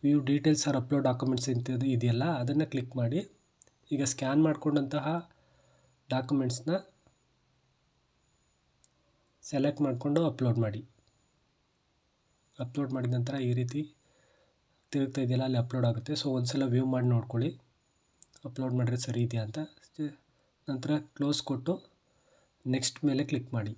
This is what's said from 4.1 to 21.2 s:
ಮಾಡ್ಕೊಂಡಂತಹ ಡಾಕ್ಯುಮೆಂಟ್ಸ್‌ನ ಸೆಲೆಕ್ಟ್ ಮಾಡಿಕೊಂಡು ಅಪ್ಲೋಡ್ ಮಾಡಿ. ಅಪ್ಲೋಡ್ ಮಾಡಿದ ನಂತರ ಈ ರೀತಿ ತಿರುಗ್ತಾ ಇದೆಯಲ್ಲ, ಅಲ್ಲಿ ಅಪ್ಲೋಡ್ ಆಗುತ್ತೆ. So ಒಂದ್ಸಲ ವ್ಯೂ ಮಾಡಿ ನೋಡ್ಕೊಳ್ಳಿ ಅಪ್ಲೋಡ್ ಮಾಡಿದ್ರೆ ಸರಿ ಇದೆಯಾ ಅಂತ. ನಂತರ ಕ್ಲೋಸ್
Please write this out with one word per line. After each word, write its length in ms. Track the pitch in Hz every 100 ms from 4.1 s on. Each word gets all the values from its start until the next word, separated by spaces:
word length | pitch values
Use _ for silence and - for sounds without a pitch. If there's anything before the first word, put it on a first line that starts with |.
| - 131 147
ಮಾಡ್ಕೊಂಡಂತಹ 640 | 156 151 156 147 135 147 135 170 170 _ _ _ _ _ _ _ _
ಡಾಕ್ಯುಮೆಂಟ್ಸ್‌ನ 640 | 131 127 143 127 123 151 185 - _ _ _ _ _ _ _ _ _ _ _ _ _ _ _ _ _ _ _ _ _ _ _ _ _
ಸೆಲೆಕ್ಟ್ 360 | - 143 143 147
ಮಾಡಿಕೊಂಡು 380 | 143 123 147 147
ಅಪ್ಲೋಡ್ 340 | 165 123 127 117
ಮಾಡಿ. 220 | 110 107 - _ _ _ _ _ _ _ _ _ _ _ _ _ _ _ _ -
ಅಪ್ಲೋಡ್ 340 | 123 - 135
ಮಾಡಿದ 220 | 131 123
ನಂತರ 240 | 123 120 135
ಈ 100 | 123
ರೀತಿ 260 | 123 123 139 151 _ _ _ _ _ _ _ _ _ _
ತಿರುಗ್ತಾ 300 | 143 135 139
ಇದೆಯಲ್ಲ, 220 | 123 127
ಅಲ್ಲಿ 140 | 131 127
ಅಪ್ಲೋಡ್ 280 | 120 127 120
ಆಗುತ್ತೆ. 260 | 117 -
So 160 | 147 147
ಒಂದ್ಸಲ 380 | 127 123 135 135
ವ್ಯೂ 160 | 123 131
ಮಾಡಿ 220 | 127 123
ನೋಡ್ಕೊಳ್ಳಿ 420 | 120 - 117 139 - _ _ _ _ _ _ - -
ಅಪ್ಲೋಡ್ 320 | - 123 131 123
ಮಾಡಿದ್ರೆ 240 | 120 120
ಸರಿ 220 | 123 120
ಇದೆಯಾ 220 | 120 120
ಅಂತ. 140 | 107 185 302 - _ - 151 - _ _ _ _ -
ನಂತರ 240 | 131 127 151 -
ಕ್ಲೋಸ್ 280 | -